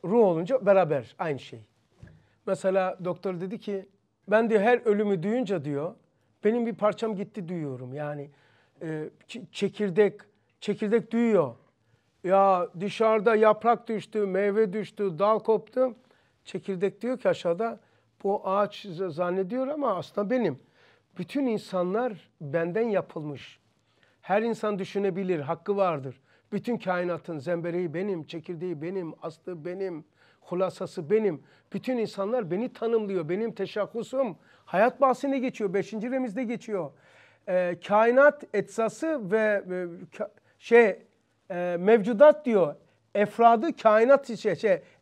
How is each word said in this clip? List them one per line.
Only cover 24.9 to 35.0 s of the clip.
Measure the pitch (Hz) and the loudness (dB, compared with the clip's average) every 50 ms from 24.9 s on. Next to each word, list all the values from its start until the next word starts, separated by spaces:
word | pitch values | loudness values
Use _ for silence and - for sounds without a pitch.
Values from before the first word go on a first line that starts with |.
| - 202 202 196 170 190 196 185 180 156 | -4 -2 -2 -2 -2 -4 -4 -2 -2 -4
hakkı | 139 135 170 160 - - 202 | -2 -6 -8 -6 -4 -4 0
vardır. | 196 196 180 160 143 131 135 117 _ _ _ _ _ _ _ | 0 0 0 0 -4 -8 -12 -14 _ _ _ _ _ _ _
Bütün | 208 196 - 240 240 - | -8 -6 -4 -4 -6 -4
kainatın | - 190 180 180 180 175 170 156 - - 165 151 | -2 -4 -2 -2 -2 -4 -4 -6 -8 -10 -10 -8
zembereği | 127 170 175 170 165 175 170 180 185 165 143 | -4 -4 -4 -4 -4 -4 -4 -4 -4 -4 -4
benim, | 170 196 208 190 165 143 | -6 -4 -4 -6 -6 -8
çekirdeği | - - 165 156 - 180 156 180 180 170 143 | -10 -14 -14 -12 -12 -10 -8 -8 -8 -8 -8
benim, | 151 175 196 190 175 156 143 - | -8 -8 -8 -8 -8 -10 -12 -12
aslı | - 165 160 _ _ 180 180 160 147 | -14 -14 -14 _ _ -14 -14 -12 -10
benim, | 175 180 190 196 185 170 151 156 _ _ _ _ _ _ _ | -10 -8 -6 -8 -8 -8 -10 -14 _ _ _ _ _ _ _
hulasası | _ - 180 180 190 180 165 - 185 165 - 196 160 139 | _ -8 -2 -2 -2 -2 -4 -8 -12 -10 -10 -10 -2 0
benim. | 208 220 220 196 160 131 - _ _ _ _ _ | 2 2 2 0 -2 -4 -10 _ _ _ _ _
Bütün | - 196 - 247 262 240 | -10 -8 -4 -4 -2 -2
insanlar | 220 - - 196 196 202 240 254 220 151 | -2 -4 -4 -6 -4 -2 -2 -4 -2 -2
beni | 175 196 240 247 | -4 -4 -4 -6
tanımlıyor, | - - 226 233 233 220 214 196 196 185 156 147 | -6 -6 -2 0 0 0 0 0 -4 -4 -4 -4
benim | 175 202 226 233 | -4 -4 -4 -6
teşakküsüm. | 226 - 196 - - 214 196 - - 233 208 - 254 262 269 220 156 - _ _ _ _ _ | -6 -6 -8 -6 -4 -6 -6 -4 -6 -10 -8 -6 -4 -2 -2 -2 -4 -12 _ _ _ _ _
Hayat | - - 180 214 247 - - | -4 2 2 2 2 4 2